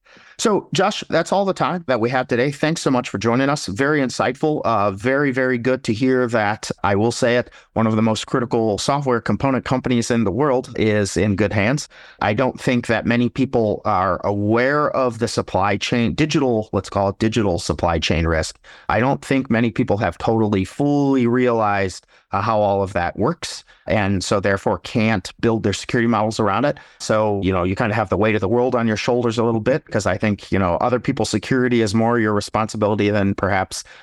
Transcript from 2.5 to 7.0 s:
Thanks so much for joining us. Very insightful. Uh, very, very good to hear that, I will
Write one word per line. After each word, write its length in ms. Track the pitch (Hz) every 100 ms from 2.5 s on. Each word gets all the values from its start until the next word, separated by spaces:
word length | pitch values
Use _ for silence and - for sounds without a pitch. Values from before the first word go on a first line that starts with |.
Thanks 300 | 139 156 165
so 100 | 151
much 180 | 127 127
for 80 | 107
joining 300 | 113 123 139
us. 180 | 147 -
Very 340 | 101 139 151
insightful. 640 | 127 - 107 - 156 151
Uh, 260 | 107 110 101
very, 400 | 98 120 135 143
very 260 | 131 127 127
good 280 | 123 131
to 80 | -
hear 340 | 107 131 127 123
that, 420 | 117 104 107 - -
I 140 | 101
will 160 | 101